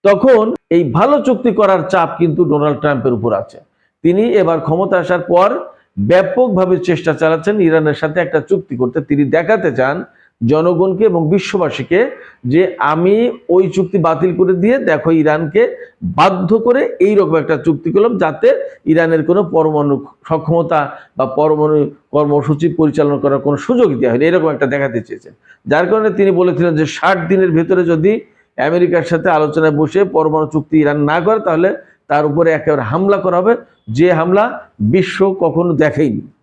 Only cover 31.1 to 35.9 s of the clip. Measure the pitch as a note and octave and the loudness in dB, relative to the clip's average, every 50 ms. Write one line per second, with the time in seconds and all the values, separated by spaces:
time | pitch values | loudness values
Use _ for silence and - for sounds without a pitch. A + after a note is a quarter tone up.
31.1 | D#3 F3 E3+ G#3 A3 A3 A3 F#3 D#3+ D#3+ F3 G3 - - - _ _ _ _ - | 0 0 0 0 0 0 0 -2 0 0 0 0 -2 -4 -12 _ _ _ _ -2
32.1 | C#3+ D3 D3 D3+ C#3+ E3 E3+ E3 D#3+ D3+ - D#3+ D3+ C#3 B2 A2 C#3 E3+ F#3+ G3 | 0 0 0 0 0 2 2 2 0 0 0 0 -2 0 -2 -4 -2 0 0 0
33.1 | G3+ F#3 F#3 F#3 F3 F3 F#3 A3 A#3 A#3 - _ _ _ _ - A2+ C3+ E3+ F3+ | 0 0 0 -2 -2 0 0 0 0 -2 -4 _ _ _ _ -8 0 0 2 2
34.1 | F3 D#3 E3 F3+ F#3 G3+ G#3+ A#3+ - - - _ _ - G#2 G#2+ D3 F#3+ F3 - | 2 0 0 2 2 2 0 0 -4 -12 -18 _ _ -4 -2 2 2 2 0 -2
35.1 | - - F#3+ G3 F#3+ F#3+ F3 D#3+ - E3 F3 F3 D#3+ C3+ D#3 D3 | -2 0 0 0 0 0 -2 0 0 0 0 0 0 0 0 0